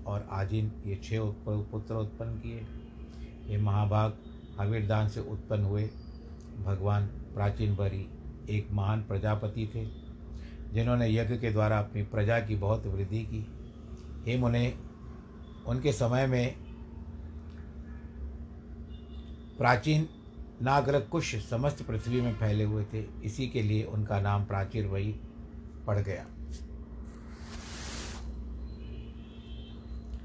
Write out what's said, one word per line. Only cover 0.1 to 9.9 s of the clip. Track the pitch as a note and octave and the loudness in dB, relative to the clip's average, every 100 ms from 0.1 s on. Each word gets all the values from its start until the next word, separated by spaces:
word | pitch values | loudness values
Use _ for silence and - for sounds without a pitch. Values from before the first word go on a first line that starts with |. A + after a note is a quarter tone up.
| G2+ G#2 | -2 -2
आजिन, | F#2+ F#2+ G#2+ G#2+ - G#2 | 0 2 2 2 -2 -4
ये | G2 | -4
छह | - A2 | -2 0
उत्प-, | G#2+ G2+ - G#2+ G#2 | 0 -2 -2 0 0
पुत्र | A2 G#2 A2+ | -4 -2 -2
उत्पन्न | G#2+ - A2+ A2+ | -2 -4 -6 -4
किए। | A2+ A2+ A2 - - - - - - - | -6 -6 -8 -10 -10 -12 -12 -10 -10 -10
हे | - G2+ | -2 2
महाभाग, | G#2 G2+ G#2 G#2+ G#2+ G#2+ - - - - | 4 6 6 6 4 2 -10 -14 -10 -2
हविर्दान | G2+ A2+ G#2 G#2+ G#2+ | 0 2 4 4 4
से | A2+ | 0
उत्पन्न | - G#2 - G#2+ | -4 -6 0 2
हुए | G2 G#2 G#2+ - - - - - - - | 4 2 0 -2 -12 -12 -12 -12 -12 -6
भगवान | - G2 G2 G#2 G2+ | -2 2 4 4 2
प्राचीन | - - - G2+ G#2 G#2+ F#2+ | -2 -6 0 2 4 2 4
बरी | G2 F#2+ G2+ - - - - | 2 0 -4 -8 -10 -10 -2
एक | G#2 G2+ | -2 2
महान | G#2 G2 A2 | 2 4 2
प्रजापति | G#2+ G2 G#2+ G#2+ G#2 G#2+ G#2 A#2 | 2 0 2 2 0 -2 -2 -2
थे, | A2 | -4